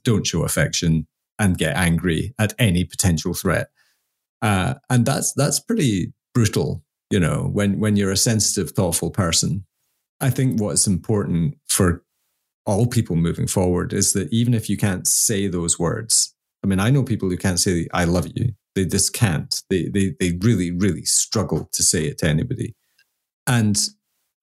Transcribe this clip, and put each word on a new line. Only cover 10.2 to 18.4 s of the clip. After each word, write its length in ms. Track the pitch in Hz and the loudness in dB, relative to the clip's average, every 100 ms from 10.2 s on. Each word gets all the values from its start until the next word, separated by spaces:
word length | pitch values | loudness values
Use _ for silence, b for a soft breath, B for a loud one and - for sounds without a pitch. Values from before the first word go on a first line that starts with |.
I 80 | 135 | -2
think 320 | 127 131 120 | 2 0 0
what's 260 | 101 - 110 | 0 0 2
important 720 | 85 - 104 - 87 78 - - | 0 0 -2 0 0 0 -4 -4
for 360 | - 90 85 _ _ _ _ _ _ - | 2 2 2 _ _ _ _ _ _ -2
all 200 | 101 123 | 0 2
people 300 | 120 - 82 | 0 0 0
moving 320 | 85 82 127 | 0 -2 -2
forward 460 | 101 90 87 87 | 0 2 0 -2
is 200 | 98 - | 0 0
that 180 | 101 85 | 0 -2
even 220 | 113 120 | 0 2
if 160 | 113 - | 0 -2
you 80 | 98 | -2
can't 300 | 104 90 80 | -2 -2 -2
say 400 | - - 98 98 | 0 0 0 -2
those 320 | 87 85 - | -2 -4 -4
words, 560 | 85 - 113 - - _ _ _ | -4 -4 -2 -2 -2 _ _ _
I 40 | 98 | -2
mean, 120 | 92 | 0
I 100 | 110 | 2
know 140 | 143 | 2
people 260 | 127 104 95 | 0 -2 -4
who 80 | 87 | -2
can't 220 | 98 87 | -2 0
say, 280 | 101 87 82 | 0 0 0
"I 120 | 87 87 | 0 0
love 220 | 87 - | 0 -2
you." 180 | - | -2